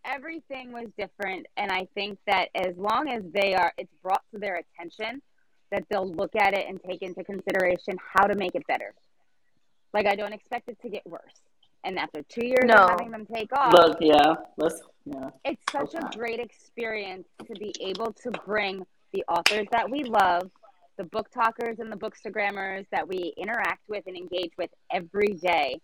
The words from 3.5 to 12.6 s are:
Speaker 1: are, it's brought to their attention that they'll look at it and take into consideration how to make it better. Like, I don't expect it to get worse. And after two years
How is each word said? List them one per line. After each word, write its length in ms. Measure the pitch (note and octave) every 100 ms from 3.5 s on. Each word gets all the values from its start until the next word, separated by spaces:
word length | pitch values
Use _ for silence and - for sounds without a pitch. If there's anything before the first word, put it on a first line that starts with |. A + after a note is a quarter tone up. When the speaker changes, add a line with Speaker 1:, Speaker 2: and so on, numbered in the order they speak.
| F#3+
Speaker 1:
are, 180 | E3+ -
it's 160 | - _
brought 200 | F#3 F#3+ _
to 80 | A3+
their 180 | G#3 F3
attention 580 | - - E3+ - A3 C4+ _ _ _ _ _
that 120 | G3+ -
they'll 180 | G3+ F#3+
look 240 | D#3+ F#3+ A3
at 180 | G3
it 140 | G3 -
and 120 | F#3+
take 180 | F#3 F3+
into 220 | F#3 F#3
consideration 760 | F3+ F#3+ F#3 F#3 F3+ F3+ - F#3+ -
how 140 | F#3+ G3+
to 80 | G3+
make 180 | F3+ F3
it 100 | -
better. 260 | C3+ G2+ - _ _ _ _ _ _ _ _ _
Like, 120 | G#3 G#3
I 80 | G3+
don't 180 | G3+
expect 360 | G#3+ _ A#3+ -
it 100 | A3+
to 80 | A#3+
get 160 | G3 F3+
worse. 360 | D#3+ - _ _ _ _ _
And 140 | F#3 F3+
after 240 | D3+ D#3
two 220 | D3 A#3+ A#3+
years 200 | B3+